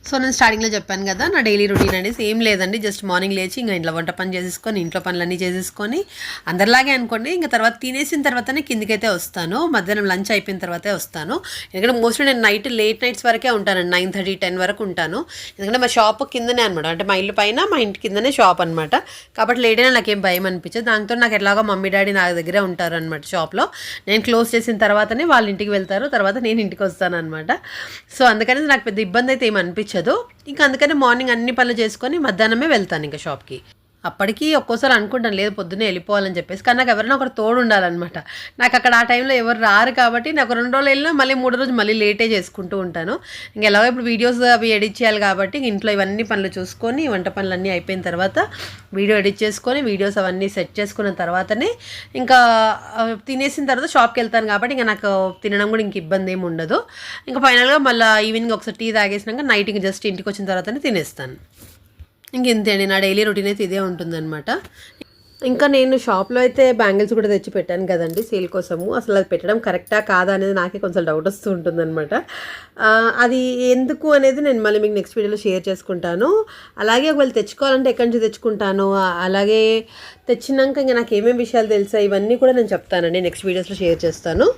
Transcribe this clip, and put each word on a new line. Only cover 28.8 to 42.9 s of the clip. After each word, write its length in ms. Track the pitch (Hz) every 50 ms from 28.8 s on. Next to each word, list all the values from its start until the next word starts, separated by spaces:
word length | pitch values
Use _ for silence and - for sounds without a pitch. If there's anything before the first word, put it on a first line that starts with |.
| - 233
పెద్ద 100 | 196 208 220
ఇబ్బంది 240 | 185 175 240 247 262 262
అయితే 100 | 254 262 220
ఏం 60 | 214 196 175
అనిపించదు. 320 | 175 170 190 208 - - 185 160 226 330 466 480 - _ _ _ -
ఇంకా 100 | 277 - 392
అందుకని 260 | 370 262 262 294 285 320 285
మార్నింగ్ 320 | 269 240 240 247 262 254 240
అన్ని 200 | 233 233 247 247
పనులు 180 | 254 247 240 240 220
చేసుకొని 360 | 226 220 214 - - 262 302 349 294
మధ్యాహ్నమే 420 | 254 196 175 220 220 226 233 285 330 285
వెళ్తాను 300 | 220 190 - 175 156 151 147
ఇంకా 120 | 143 147 -
షాప్‌కి. 340 | 165 143 135 - - 131 127 - - - _ _ _ _ _ -
అప్పటికి 440 | 175 - - 196 202 220 - 302 311 311
ఒక్కోసారి 360 | 269 - - 233 226 277 262 254
అనుకుంటాను, 400 | 220 208 190 262 254 233 226 202 190
లేదు 120 | 202 214 202
పొద్దున్నే 300 | 208 190 170 190 196 220
వెళ్ళిపోవాలని 480 | 208 180 180 175 - 208 202 196 190 185
చెప్పేసి, 240 | 175 175 - 180 196 -
కానీ 120 | 254 240 247
నాకు 120 | 254 240 226
ఎవరైనా 220 | 208 220 226 277
ఒకరు 160 | 262 269 254 -
తోడు 200 | - 214 220 240 254 247
ఉండాలన్నమాట. 540 | 226 214 196 185 175 170 175 175 170 - 165 151 - - - - - _ -
నాకు 160 | 247 247 254
అక్కడ 160 | 247 240 247 240 233
ఆ 40 | 233 233
టైంలో 240 | 247 240 254 269 262 247
ఎవరు 200 | 226 226 240 220 226
రారు 260 | 214 202 208 226 254 247
కాబట్టి, 320 | 254 247 233 233 240 233 302 320
నాకు 160 | 294 254 220 240
రెండు 140 | 233 240 247 247
రోజులు 140 | 277 277 277
వెళ్ళినా 200 | 269 277 294 330 330 277
మళ్ళీ 160 | 262 262 269 254
మూడో 160 | 254 254 247 247
రోజు 120 | 269 262 254 233
మళ్ళీ 160 | 208 208 220 220 214
లేటే 220 | 208 208 208 226 226 220
చేసుకుంటూ 420 | 196 180 - - - 185 175 202 196 185
ఉంటాను. 300 | 180